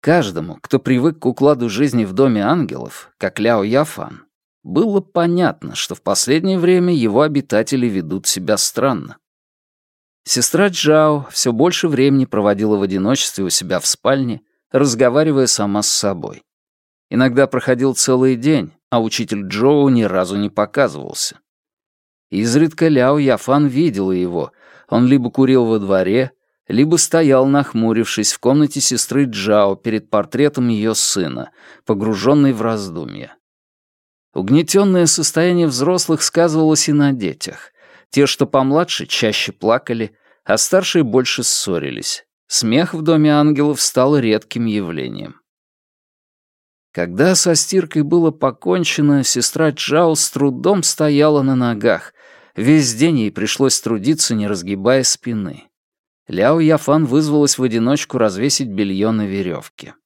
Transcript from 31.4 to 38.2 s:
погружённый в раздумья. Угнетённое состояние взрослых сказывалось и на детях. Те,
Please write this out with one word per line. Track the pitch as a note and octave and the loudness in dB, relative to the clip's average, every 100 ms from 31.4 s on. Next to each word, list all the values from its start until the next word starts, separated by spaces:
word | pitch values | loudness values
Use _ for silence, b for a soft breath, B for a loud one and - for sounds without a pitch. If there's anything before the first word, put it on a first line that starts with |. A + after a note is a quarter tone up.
| B1 b b b - | -14 b b b -4
погружённый | G#2 G#2 G2+ A2 D3 C#3 | -2 -2 0 2 4 4
в | A#2 | 2
раздумья. | A2+ A2 F#2+ E2 C2+ G1+ - - _ _ _ _ _ _ _ _ _ | -4 -4 -6 -10 -12 -14 -18 -20 _ _ _ _ _ _ _ _ _
Угнетённое | - F#2+ C#3+ D#3+ G3 G3+ F#3 E3+ | -8 0 2 2 2 2 2 2
состояние | - D3+ E3 F3 F3 E3 | 0 -2 0 0 2 0
взрослых | B2 C#3+ F3+ - D#3 | 0 -2 -2 -2 -2
сказывалось | - - E3+ D#3 D#3+ D3+ - | 0 0 2 2 2 2 2
и | |
на | D3 C#3+ | 2 2
детях. | C3 F#2 C#2 - - - b b b b | 0 -4 -6 -14 -14 -20 b b b b
Те, | C#3 | 2